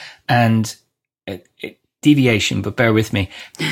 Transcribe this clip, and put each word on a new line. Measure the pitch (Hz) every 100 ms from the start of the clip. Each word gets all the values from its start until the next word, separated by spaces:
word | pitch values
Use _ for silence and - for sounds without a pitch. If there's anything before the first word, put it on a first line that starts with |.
| - - -
and | 120 113 113 110 - _ _ _ _ -
it, | 95 - _
it, | - - _ _
deviation, | 151 143 127 110 - 107
but | 101 -
bear | 117
with | 110 110
me. | 104 92 - - - 151